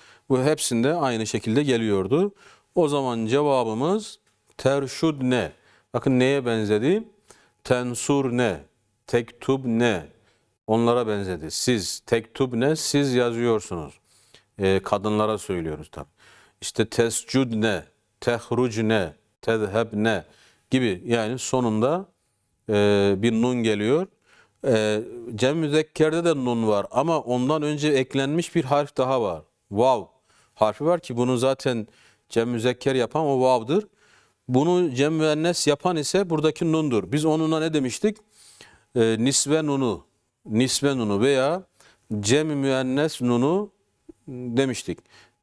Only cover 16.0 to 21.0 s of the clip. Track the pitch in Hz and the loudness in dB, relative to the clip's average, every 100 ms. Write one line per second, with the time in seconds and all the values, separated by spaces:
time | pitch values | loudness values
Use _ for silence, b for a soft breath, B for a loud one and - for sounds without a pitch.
16 | 71 _ b b b b - - 107 - | -16 _ b b b b -8 -4 -2 0
17 | 117 - - 131 127 110 110 90 - _ | -2 -2 -2 -2 0 0 0 -2 -8 _
18 | _ - 123 117 - 120 127 110 107 110 | _ -8 -4 -4 -2 -2 -2 0 0 0
19 | 82 - _ _ - 113 101 110 113 107 | 0 -8 _ _ -2 -2 0 -2 -2 0
20 | 110 101 - b b b b 131 120 90 | 0 0 -6 b b b b 0 0 -2